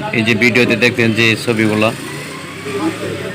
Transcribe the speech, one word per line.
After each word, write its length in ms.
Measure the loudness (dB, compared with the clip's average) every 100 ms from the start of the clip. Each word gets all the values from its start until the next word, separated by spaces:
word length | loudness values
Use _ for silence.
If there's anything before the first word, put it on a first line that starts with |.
| 0
এই 100 | 0 2
যে 60 | 4
ভিডিওতে 340 | 4 4 2 4
দেখতেন 340 | 2 2 2
যে 120 | 4 2 2
ছবিগুলা, 460 | 0 2 2 2 0 -2 -8 -10 -12 -12 -14 -10 -8 -4 -4 -4 -8 -8 -8